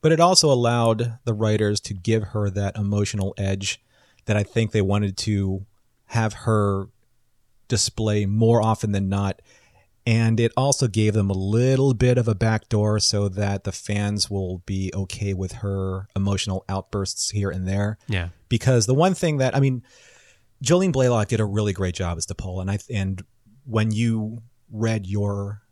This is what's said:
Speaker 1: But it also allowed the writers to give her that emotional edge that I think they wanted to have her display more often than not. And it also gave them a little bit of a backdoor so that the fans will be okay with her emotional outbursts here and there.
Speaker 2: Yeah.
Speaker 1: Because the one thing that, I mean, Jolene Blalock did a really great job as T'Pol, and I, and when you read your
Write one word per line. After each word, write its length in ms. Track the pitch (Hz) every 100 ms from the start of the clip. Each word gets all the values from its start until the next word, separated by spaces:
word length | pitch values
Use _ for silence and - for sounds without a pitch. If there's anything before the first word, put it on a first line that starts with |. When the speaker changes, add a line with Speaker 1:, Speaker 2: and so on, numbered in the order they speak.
Speaker 1:
But 100 | 156
it 80 | 160
also 320 | 170 185 151
allowed 680 | 127 120 120 117 110 120 113 -
the 80 | 107
writers 440 | 110 107 107 104
to 120 | -
give 300 | 98 87 113 101
her 200 | 107 101
that 260 | 95 101 101
emotional 600 | 101 104 101 107 98 -
edge 420 | 98 98 95 - _ _ _ _ -
that 100 | 104
I 60 |
think 300 | 101 - 110
they 100 | 110
wanted 340 | 95 101 101 95
to 500 | - 104 98 95 98 _ _ _ _
have 260 | 117 110
her 540 | - - 107 101 98 95 _ _ _ _ _ _ _ _
display 580 | 110 - - 110 104 101
more 360 | 104 113 113
often 300 | 110 110 107
than 180 | 98 98
not. 320 | 98 98 - _ _ _ _ _ _ -
And 340 | 113 113 113
it 120 | 117 -
also 300 | 135 139 123
gave 260 | 98 107
them 160 | 107 98
a 40 | 95
little 560 | 95 110 127 131 139
bit 240 | 120 123 123
of 100 | 113
a 80 | 104
backdoor 640 | 110 110 _ 110 107 107
so 300 | - 101 101
that 340 | 92 101 98
the 80 | 98
fans 580 | - - 101 104 104 -
will 340 | 101 92 90 -
be 260 | 98 95 95
okay 380 | 95 - 101
with 200 | 95 92
her 540 | - 101 98 95 95 98 -
emotional 500 | 98 98 - 95 -
outbursts 640 | 98 - 104 98 - -
here 180 | 104 98
and 160 | 95 92
there. 300 | 98 104 110 -
Speaker 2:
Yeah. 220 | 98 87 - _
Speaker 1:
Because 380 | 120 - 127 104
the 80 | 131
one 180 | 180
thing 240 | 185 170 147
that, 180 | 131 139
I 40 |
mean, 240 | 139 127 - _ - - _ _ _ _
Jolene 280 | 123 175 190
Blalock 360 | 131 127 117 104
did 120 | 110
a 60 | 107
really 260 | 104 104
great 240 | 92 92 87
job 220 | 87 85
as 80 | -
T'Pol, 360 | - 95 92
and 80 | 92
I, 80 | 104 -
and 340 | 110 98 92 - _ _ - -
when 260 | 110 110
you 500 | 107 117 113 107 117 113 _ _
read 340 | 107 113 110 92
your 540 | 101 101 101 101 101 _